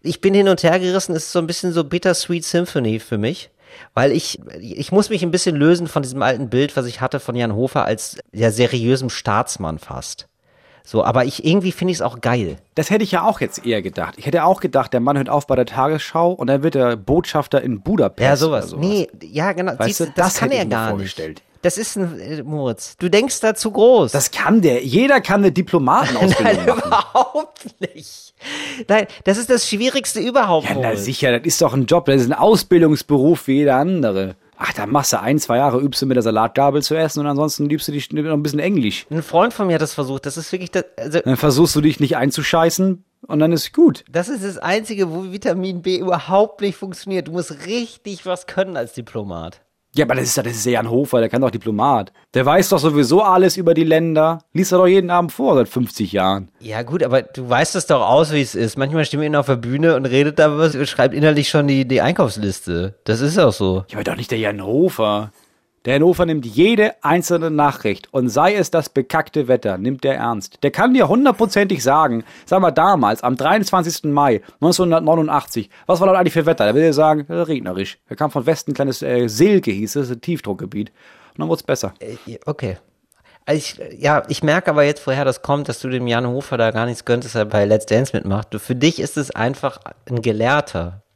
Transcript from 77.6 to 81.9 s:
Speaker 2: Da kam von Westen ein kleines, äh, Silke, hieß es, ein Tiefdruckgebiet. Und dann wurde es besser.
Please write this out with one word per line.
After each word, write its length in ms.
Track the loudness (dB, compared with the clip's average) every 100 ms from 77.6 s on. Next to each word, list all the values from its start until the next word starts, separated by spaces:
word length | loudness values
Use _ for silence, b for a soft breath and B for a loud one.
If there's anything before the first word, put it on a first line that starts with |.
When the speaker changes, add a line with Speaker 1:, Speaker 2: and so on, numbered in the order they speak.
| -6 -6 -8 -10 _
Speaker 2:
Da 40 |
kam 160 | -6 -4
von 140 | -2
Westen 280 | -2 -2 -4
ein 20 |
kleines, 260 | -4 -4 -4
äh, 260 | -2 0 -2
Silke, 420 | 2 4 4 2
hieß 260 | -2 -4 -4
es, 140 | -6
ein 100 | -6
Tiefdruckgebiet. 720 | -6 -6 -6 -8 -8 -8 -10 b b b b
Und 60 | -10
dann 100 | -4
wurde 120 | -4
es 20 |
besser. 320 | -2 -4 -4